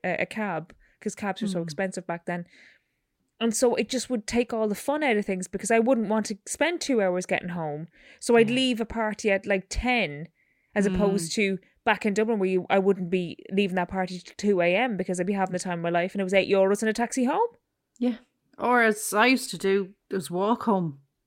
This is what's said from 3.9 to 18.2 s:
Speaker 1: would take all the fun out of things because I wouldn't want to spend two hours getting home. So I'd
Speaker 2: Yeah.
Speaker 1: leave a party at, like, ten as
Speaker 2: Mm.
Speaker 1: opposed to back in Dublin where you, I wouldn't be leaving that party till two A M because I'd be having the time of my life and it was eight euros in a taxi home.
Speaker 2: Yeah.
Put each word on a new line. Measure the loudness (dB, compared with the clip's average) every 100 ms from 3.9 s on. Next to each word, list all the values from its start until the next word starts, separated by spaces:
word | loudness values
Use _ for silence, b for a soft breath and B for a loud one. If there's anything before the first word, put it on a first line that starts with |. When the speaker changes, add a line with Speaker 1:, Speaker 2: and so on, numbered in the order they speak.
| -4 -4
Speaker 1:
would | -6 -2
take | -2 -2
all | -2 -2
the |
fun | -2 -2 0
out | 0 0
of |
things | 0 -4 -6
because | -6 0
I | 2
wouldn't | 4 2 2
want | 0 -2
to | -8 -10
spend | -2 -2 0
two | 0 2
hours | 2 0
getting | -2 -4 -4
home. | -6 -6 -8 -10 B B B
So | 4 4
I'd | 6
Speaker 2:
Yeah. | 2
Speaker 1:
leave | 0 0
a |
party | -4 -4 -4 -2 0
at, | 0 0
like, | -2 -2
ten | -4 0 0 -2 -6 -12 _ _ _ _
as | 0 2
Speaker 2:
Mm. |
Speaker 1:
opposed | 2 2 2 0 0
to | 0 0 b b
back | -2 0
in | 0
Dublin | 0 0 0
where | 2
you, | 0 2
I | 2
wouldn't | 4 2 0
be | -2 -2 -8 -4
leaving | 0 0 0
that | -2
party | -2 -4 -8
till | -14 -2
two | 2 4
A | 4 4
M | 2 -2
because | -2 -2
I'd | -2
be |
having | 0 -2
the | -2
time | -4 -4
of |
my | 0
life | 0 0
and | -2
it |
was | 2
eight | 2 4
euros | 4 4 2
in | 0
a |
taxi | -2 -2 0
home. | 0 2 0 -4 _ _ _ -4
Speaker 2:
Yeah. | -2 -2